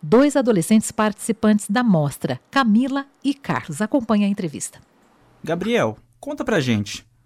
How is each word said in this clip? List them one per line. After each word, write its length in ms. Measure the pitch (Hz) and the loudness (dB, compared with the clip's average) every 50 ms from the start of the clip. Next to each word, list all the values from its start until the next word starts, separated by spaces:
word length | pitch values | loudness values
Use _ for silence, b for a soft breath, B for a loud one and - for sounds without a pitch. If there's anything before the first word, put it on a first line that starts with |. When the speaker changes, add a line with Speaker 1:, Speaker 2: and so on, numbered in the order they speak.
Speaker 1:
dois 340 | - 151 185 247 285 294 277 | -2 2 4 4 4 4 2
adolescentes 540 | 285 254 247 226 180 156 - 214 220 - - | 2 2 2 2 2 2 4 2 2 2 0
participantes 760 | - - 214 214 202 - - - 214 - - 214 214 208 - - | -4 -2 -2 -2 -2 -6 -6 -6 -4 0 2 2 2 2 0 -2
da 140 | 202 247 | -2 0
mostra, 580 | 247 233 185 160 147 139 - - - 131 123 - _ _ | 2 2 2 2 2 0 -4 -6 -6 -6 -6 -6 _ _
Camila 540 | - 269 269 220 202 226 262 269 269 277 277 - _ _ | -2 0 2 4 4 4 2 0 -2 -6 -6 -8 _ _
e 120 | - 269 277 | -4 -4 -4
Carlos. 480 | - - - 165 - - - 151 143 | -4 -4 -4 -4 -4 -4 -6 -6 -6
Acompanhe 420 | 208 214 - 285 233 - 220 208 208 | -4 -2 -2 -2 0 2 0 2 2
a 40 | 196 | 0
entrevista. 500 | 202 - 185 160 135 98 - - - - _ _ _ _ _ _ _ _ _ _ _ _ - | 0 -2 -6 -8 -8 -8 -12 -12 -14 -18 _ _ _ _ _ _ _ _ _ _ _ _ -6
Speaker 2:
Gabriel, 540 | 151 165 170 185 220 240 220 143 107 - - _ _ _ - | -6 -4 -4 -2 0 0 0 0 -2 -4 -8 _ _ _ -16
conta 260 | - 277 302 - 277 | -12 -10 -8 -6 -2
pra 160 | 254 226 175 | -2 0 0
gente, 460 | 135 127 117 104 104 - - - - _ _ _ _ | 0 0 0 0 -2 -4 -8 -14 -16 _ _ _ _